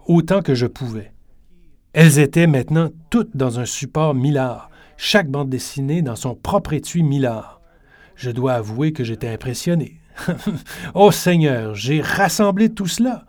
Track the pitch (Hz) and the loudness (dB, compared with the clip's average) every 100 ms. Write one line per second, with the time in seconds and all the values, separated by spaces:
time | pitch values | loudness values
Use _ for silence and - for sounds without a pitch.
0 | - 170 160 196 180 127 120 - 123 110 | 2 4 4 0 0 0 0 -4 -10 -10
1 | 104 - _ - _ _ - _ _ 151 | -14 -20 _ -20 _ _ -20 _ _ 6
2 | 160 143 147 165 170 135 - 160 160 - | 6 8 4 4 4 2 2 0 0 -4
3 | - 240 208 135 131 117 117 - 127 151 | -4 -2 -2 -2 -2 -2 -6 -8 -6 -2
4 | 156 131 139 143 127 110 - - - - | 0 0 0 0 -2 -6 -14 -20 -20 -10
5 | - 208 156 139 139 127 - 139 135 170 | 0 2 2 -4 -4 -6 -8 -6 -2 -2
6 | 139 110 131 117 - 196 - 151 - 170 | -2 -4 -8 -6 -2 -2 -2 -6 -4 0
7 | 156 139 127 110 - - _ _ _ _ | 2 2 0 -2 -10 -20 _ _ _ _
8 | - - 123 120 131 120 107 110 156 151 | -20 -12 -8 -4 -2 -2 -4 -4 -2 -2
9 | 113 110 117 110 - 120 170 170 131 - | -6 -6 -8 -8 -8 -6 -2 -2 -4 -10
10 | _ - - 170 214 165 - - 170 180 | _ -10 -8 -6 -6 -8 -10 -14 -4 4
11 | 202 - 175 175 151 123 110 104 120 156 | 6 6 2 2 2 0 -4 -6 -2 -2
12 | - 185 190 - 202 190 220 220 185 - | -2 0 0 2 2 2 0 0 -4 -2
13 | 247 233 | -2 -2